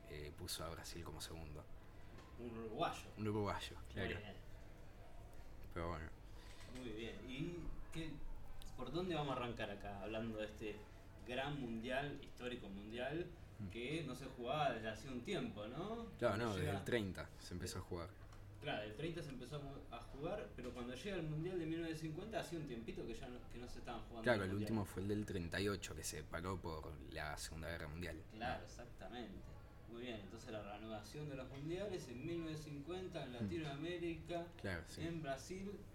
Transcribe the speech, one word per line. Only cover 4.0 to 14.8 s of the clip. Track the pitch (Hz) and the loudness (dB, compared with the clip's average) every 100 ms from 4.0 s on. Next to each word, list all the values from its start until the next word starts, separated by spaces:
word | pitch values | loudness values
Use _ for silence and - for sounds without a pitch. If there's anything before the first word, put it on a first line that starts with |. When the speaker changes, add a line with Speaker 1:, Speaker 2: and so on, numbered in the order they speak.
| 90 - | 2 2
Speaker 2:
bien. | 98 - - - - - - - - - - - - - - | -2 -6 -6 -8 -8 -8 -10 -10 -8 -8 -8 -6 -6 -6 -4
Speaker 1:
Pero | 87 85 | 0 2
bueno. | 80 82 - - - - - - 123 | 2 -2 -6 -8 -8 -8 -8 -6 -6
Speaker 2:
Muy | 123 | -4
bien. | 107 113 101 101 | -2 -4 -4 -4
¿Y | 131 175 175 - - - | 0 0 0 -2 -2 -2
qué, | 160 156 147 - - - - - - | -2 -2 0 0 0 -2 -2 -2 -2
por | 123 | 0
dónde | 156 185 | 2 4
vamos | 156 143 123 | 4 4 4
a | |
arrancar | 120 113 107 | 2 2 0
acá, | 101 101 98 | 0 -2 -2
hablando | 101 110 113 107 | 0 2 2 2
de | 107 | 0
este | - 107 101 - - - - 113 | 0 -2 -2 -6 -10 -10 -8 -2
gran | 123 - 147 | 2 2 2
mundial, | 120 113 123 131 143 143 | 0 0 2 4 2 0
histórico | - - 123 117 98 | -6 -4 -2 -2 -2
mundial, | 98 107 117 131 160 180 - - - | -4 -4 0 2 2 0 -4 -10 -4
Speaker 1:
Mm. | 98 | -2
Speaker 2:
que | 113 127 160 | 0 0 2
no | 139 123 | 0 -2
se | - | -4
jugaba | - 120 151 135 | -2 2 6 6
desde | 113 | 6